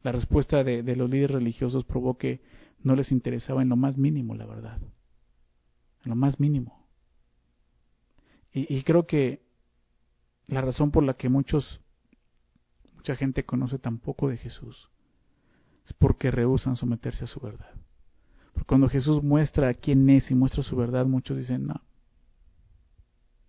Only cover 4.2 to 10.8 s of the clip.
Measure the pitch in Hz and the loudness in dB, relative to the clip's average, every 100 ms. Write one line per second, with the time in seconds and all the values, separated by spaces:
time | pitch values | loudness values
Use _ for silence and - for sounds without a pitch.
4.2 | 117 110 110 110 110 113 - - _ _ | -4 -8 -12 -14 -12 -12 -12 -18 _ _
5.2 | _ _ _ _ _ _ _ _ 123 117 | _ _ _ _ _ _ _ _ -6 0
6.2 | 139 135 143 143 120 - _ _ _ _ | 0 2 0 0 -4 -16 _ _ _ _
7.2 | _ _ _ _ _ _ _ _ _ _ | _ _ _ _ _ _ _ _ _ _
8.2 | _ _ _ 135 131 135 135 165 165 151 | _ _ _ -6 -2 -2 4 2 4 0
9.2 | 131 139 _ _ _ _ _ _ _ _ | 0 -2 _ _ _ _ _ _ _ _
10.2 | _ _ - 131 131 127 | _ _ -6 -4 -4 0